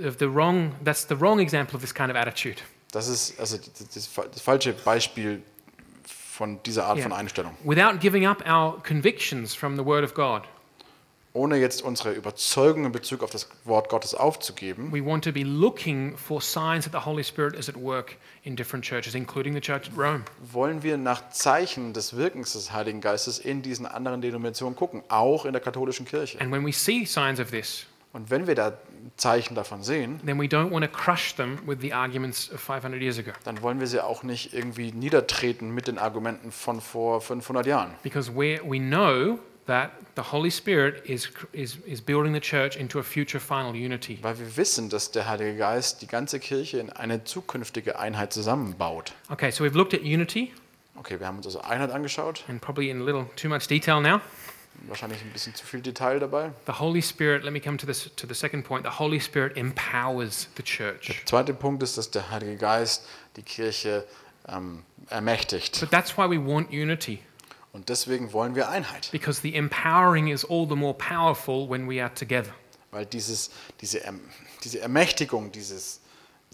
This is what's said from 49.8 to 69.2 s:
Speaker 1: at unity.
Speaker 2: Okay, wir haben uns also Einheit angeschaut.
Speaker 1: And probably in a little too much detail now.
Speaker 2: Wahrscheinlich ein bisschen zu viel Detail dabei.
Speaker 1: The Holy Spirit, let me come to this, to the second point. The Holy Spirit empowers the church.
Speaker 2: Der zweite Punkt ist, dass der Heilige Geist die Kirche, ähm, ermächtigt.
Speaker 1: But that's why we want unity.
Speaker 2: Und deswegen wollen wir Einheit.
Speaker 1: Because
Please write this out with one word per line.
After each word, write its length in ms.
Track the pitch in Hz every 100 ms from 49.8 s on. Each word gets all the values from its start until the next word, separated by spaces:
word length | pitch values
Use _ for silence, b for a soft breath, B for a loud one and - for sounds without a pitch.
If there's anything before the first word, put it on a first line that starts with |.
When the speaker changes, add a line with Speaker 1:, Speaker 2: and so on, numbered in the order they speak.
| 190
Speaker 1:
at 80 | 180
unity. 500 | 151 165 170 220 247 - - _ _ -
Speaker 2:
Okay, 240 | - 90
wir 60 | 92
haben 100 | 98
uns 100 | 98
also 140 | 92
Einheit 300 | - 120 135
angeschaut. 540 | 139 147 - 156 156 -
Speaker 1:
And 120 | 120
probably 300 | - 143 139
in 120 | 127
a 20 |
little 220 | 131 139 123 -
too 120 | 156
much 180 | 147 -
detail 340 | 151 160 151
now. 200 | 147 208 - B B B B - 110
Speaker 2:
Wahrscheinlich 320 | 107 110 110
ein 100 | 110
bisschen 220 | 110 120
zu 100 | 110
viel 160 | - 123
Detail 400 | 127 123 127 139
dabei. 300 | 139 147 156 131 -
Speaker 1:
The 120 | -
Holy 240 | 160 170
Spirit, 420 | 156 - 151 143
let 80 | 143
me 80 | 147
come 180 | 147 143
to 80 | 143
this, 240 | 123 - -
to 100 | 120
the 80 |
second 300 | 120 147 147
point. 200 | - 131
The 140 | 113 -
Holy 220 | 151 156
Spirit 360 | - 143 135 135
empowers 920 | 127 - - 123 127 127 113 - - -
the 60 |
church. 440 | - - 104 - -
Speaker 2:
Der 200 | - -
zweite 280 | 123 135
Punkt 280 | 131 139 135
ist, 140 | 123 117
dass 140 | 110
der 200 | 104 95
Heilige 260 | 110 104 107
Geist 500 | 107 113 - - B B B -
die 60 |
Kirche, 640 | - - 113 104 107 104 101 B B B -
ähm, 340 | 95 92 85 - - -
ermächtigt. 720 | 113 110 113 - 90 - -
Speaker 1:
But 100 | 156
that's 260 | 175 - -
why 120 | 185
we 100 | 165
want 320 | 139 147 170
unity. 500 | 143 151 160 - 104 - - B B B 101
Speaker 2:
Und 140 | 95
deswegen 420 | 120 127 127 113
wollen 220 | 107 120
wir 160 | 127 117
Einheit. 400 | 185 147 - -
Speaker 1:
Because 300 | 156